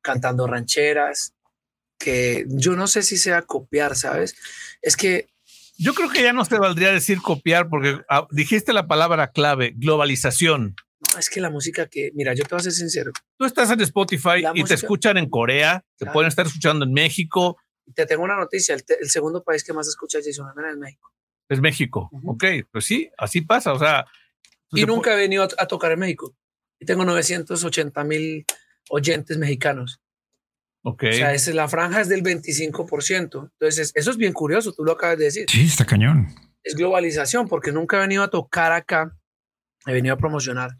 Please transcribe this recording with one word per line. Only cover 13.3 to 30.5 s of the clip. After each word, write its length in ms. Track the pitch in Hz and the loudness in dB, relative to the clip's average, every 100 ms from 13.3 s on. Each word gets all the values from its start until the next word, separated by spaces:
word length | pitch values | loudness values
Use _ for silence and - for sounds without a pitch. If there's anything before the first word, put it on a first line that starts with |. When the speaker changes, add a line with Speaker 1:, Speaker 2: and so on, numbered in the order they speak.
| _ | _
Speaker 2:
Tú 80 | |
estás 260 | 262 254 233 | -2 2 2
en 100 | 233 | 4
Spotify 580 | 175 202 190 170 165 180 | 2 2 0 0 2 4
Speaker 1:
La 80 | 160 | 2
Speaker 2:
y 40 | |
te 60 | 170 | 0
Speaker 1:
música 140 | 143 | 2
Speaker 2:
escuchan 420 | 156 - 208 220 190 | 0 0 2 4 2
en 100 | 156 | 2
Corea, 560 | 120 117 139 151 180 _ _ | 0 2 4 4 2 _ _
te 80 | 143 | -2
Speaker 1:
Claro. 60 | |
Speaker 2:
pueden 140 | 151 165 | 2 2
estar 180 | 156 170 | 2 -2
escuchando 380 | 156 151 151 | 0 0 2
en 80 | 135 | 2
México. 640 | 135 156 - 165 185 180 170 _ _ _ | 2 2 0 -2 0 0 -2 _ _ _
Speaker 1:
Y 60 | |
te 140 | 135 156 | -4 -2
tengo 160 | 156 | 0
una 120 | 185 202 | -2 -2
noticia, 380 | 175 190 180 | -4 -2 -2
el 100 | 143 | -2
te-, 140 | - 160 | 0 -2
el 80 | 147 | 0
segundo 340 | 165 151 170 | -2 -2 -4
país 180 | 175 156 | -2 -4
que 100 | - | -2
más 140 | 156 151 | -6 -6
escucha 300 | 151 - 151 | -10 -6 -6
a 20 | |
Jason 240 | 147 143 139 | -6 -8 -12
Jiménez 220 | 139 156 | -10 -10
es 60 | 147 | -10
México. 340 | 139 143 _ _ _ _ _ | -14 -18 _ _ _ _ _
Speaker 2:
Es 120 | 135 | 2
México, 480 | 151 139 131 107 90 | 2 2 -2 -4 -8
Speaker 1:
Ujú. 180 | 139 160 | -12 -10
Speaker 2:
ok, 120 | 117 190 156 - | -2 0 0 -6
pues 120 | 113 | -8
sí, 260 | - 240 330 - | -2 -2 -4 -8
así 220 | - 175 | -4 -4
pasa, 300 | 160 220 - | 0 0 2
o 60 | 131 | 2
sea, 260 | 147 143 - _ _ _ _ _ _ | 2 2 -2 _ _ _ _ _ _
Speaker 1:
Y 80 | 156 | 0
Speaker 2:
te 60 | 208 | 2
Speaker 1:
nunca 240 | 226 233 | 2 2
Speaker 2:
pu- 20 | |
Speaker 1:
he 20 | 208 | 2
venido 280 | 196 196 | 2 2
a, 40 | 190 - | 0 0
a 100 | 185 | -4
tocar 240 | 175 165 | -2 0
en 80 | 160 | 0
México. 340 | 190 156 135 _ _ _ _ _ | -2 -6 -10 _ _ _ _ _
Y 40 | - | -2
tengo 180 | 185 | 0
novecientos 580 | 185 175 160 175 156 175 | 2 2 0 -4 -4 -4
ochenta 380 | 165 156 147 147 | -4 -2 -4 -4
mil 400 | 147 156 160 156 151 - _ _ _ | -4 -2 -4 -6 -10 -12 _ _ _
oyentes 480 | 147 143 156 - 156 | -2 0 -2 -4 -4
mexicanos. 640 | 147 131 147 135 127 - _ _ _ _ _ | -2 -2 -2 -4 -8 -14 _ _ _ _ _